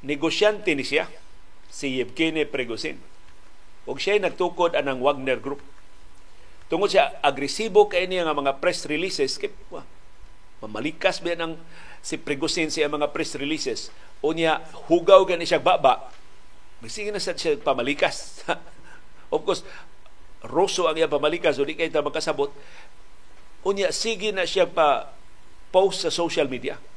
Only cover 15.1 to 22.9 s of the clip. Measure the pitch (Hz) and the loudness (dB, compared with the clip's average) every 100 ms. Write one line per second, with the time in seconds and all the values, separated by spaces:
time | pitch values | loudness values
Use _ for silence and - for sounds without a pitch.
15.1 | 190 185 175 165 160 131 180 139 120 - | 10 10 0 2 2 4 6 6 4 0
16.1 | - - - - - - - 113 - 208 | -10 -12 -12 -12 -12 -12 -12 -10 -6 -4
17.1 | 202 190 170 170 143 - 127 123 143 170 | -4 -4 -2 0 2 2 2 0 2 2
18.1 | - - - - - - - - - - | 0 -8 -8 -4 -4 -4 -12 -12 -12 -12
19.1 | - - 156 - 180 - - - - - | -12 -4 -2 0 -2 -4 -12 -12 -12 -12
20.1 | - - - - 131 190 190 165 160 160 | -12 -12 -12 -2 2 2 2 0 2 2
21.1 | 143 151 170 170 131 143 156 165 156 147 | 4 2 4 2 2 0 0 0 2 0
22.1 | 160 160 143 143 - - - - | -2 -2 0 -2 -2 -12 -12 -12